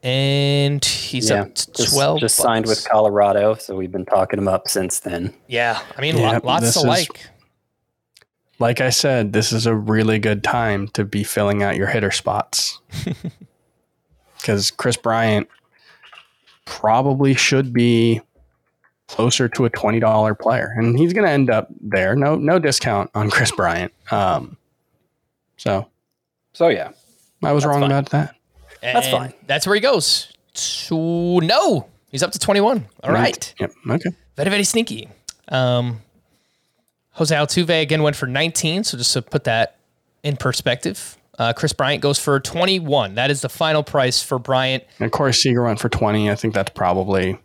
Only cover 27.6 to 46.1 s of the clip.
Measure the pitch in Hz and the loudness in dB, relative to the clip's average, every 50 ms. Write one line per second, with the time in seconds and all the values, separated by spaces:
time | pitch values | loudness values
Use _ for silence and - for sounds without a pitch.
27.6 | 139 147 143 139 143 139 139 139 139 - - 147 151 147 - _ _ _ _ - | 2 2 2 2 2 2 2 0 0 0 0 -2 -2 -2 -6 _ _ _ _ -20
28.6 | - _ - - - 120 127 127 127 131 131 - 127 131 - _ - - - 247 | -20 _ -20 -10 -6 -2 0 0 0 0 -2 -2 -4 -6 -12 _ -6 -2 -2 -2
29.6 | - 185 202 214 208 269 277 180 147 - - - - - - _ _ _ _ - | 2 2 0 2 4 2 2 2 2 2 0 0 -2 -6 -20 _ _ _ _ -8
30.6 | - - - - - - 170 160 160 165 170 170 170 175 175 180 165 165 226 277 | -6 -6 -6 -8 -6 -4 -2 -2 0 0 0 0 0 2 2 2 4 4 2 4
31.6 | 359 370 233 147 - - _ _ _ _ - 135 175 202 - - - - 196 202 | 4 4 2 0 -2 -8 _ _ _ _ -4 -4 -4 -4 -2 -4 -2 0 2 2
32.6 | 202 226 254 220 123 104 _ _ - - - 113 120 120 - - - - - - | 4 2 2 0 -4 -8 _ _ -2 0 2 2 2 0 0 -4 -10 -14 -10 -8
33.6 | - - - _ _ - 110 175 - 175 175 _ _ _ _ - 143 190 196 208 | -8 -8 -8 _ _ -2 -2 -2 -2 -4 -8 _ _ _ _ -4 -2 0 0 0
34.6 | 202 - - 226 226 - 113 113 110 - - _ _ - - _ _ - - 131 | 0 0 0 0 -2 -2 -6 -12 -12 -16 -20 _ _ -20 -20 _ _ -4 -2 0
35.6 | 127 123 123 123 120 123 117 110 107 _ _ _ _ _ _ _ _ _ _ _ | 2 2 2 0 0 -2 -6 -8 -12 _ _ _ _ _ _ _ _ _ _ _
36.6 | _ _ _ _ _ _ _ _ _ _ _ - 165 151 160 147 147 - - 175 | _ _ _ _ _ _ _ _ _ _ _ -4 -2 0 2 0 0 0 0 -2
37.6 | 175 160 170 160 160 143 160 156 151 147 143 - - 127 123 135 156 170 165 - | 0 2 2 0 2 0 0 2 2 0 0 -2 -6 -4 -2 -2 -2 -2 -2 -2
38.6 | - 160 160 185 220 - - 120 123 - - 135 120 _ - 147 - 143 113 117 | -2 -2 -2 -2 -4 -4 -4 -4 -2 -2 -2 -2 -4 _ -6 -4 -2 0 2 2
39.6 | 113 - _ _ _ _ _ _ _ _ _ _ _ 147 139 123 - 135 123 - | 0 0 _ _ _ _ _ _ _ _ _ _ _ -6 -4 -2 -2 -2 -2 -2
40.6 | - - 123 127 - - 196 - - - - _ _ _ _ - 117 117 117 - | -2 -2 -2 -2 -4 -8 -8 -8 -12 -16 -18 _ _ _ _ -2 -2 -2 0 0
41.6 | - 151 - - 143 131 147 139 - 143 143 - - - 143 135 131 - - 165 | -2 -4 -2 -2 -2 -2 -2 0 0 0 0 0 0 0 0 0 0 -4 -4 -2
42.6 | 175 190 190 185 170 147 139 143 110 98 95 113 123 135 143 135 - 127 - - | 0 0 0 0 0 0 0 0 0 -2 -2 -2 0 0 0 -2 -4 -8 -4 -2
43.6 | 170 156 156 151 147 - - 147 131 127 123 - - - 135 127 117 - 131 131 | 0 0 2 0 -2 0 0 0 2 2 0 -2 -2 -2 -4 -6 -2 0 0 0
44.6 | 131 131 131 131 - _ - - 117 113 - - 147 135 120 - - 139 123 120 | 2 0 -2 -4 -6 _ -10 -6 -6 -4 -2 0 0 2 2 2 2 2 2 2
45.6 | 120 117 110 110 - 120 - - 120 107 | 2 0 0 -2 -2 -4 -2 0 0 2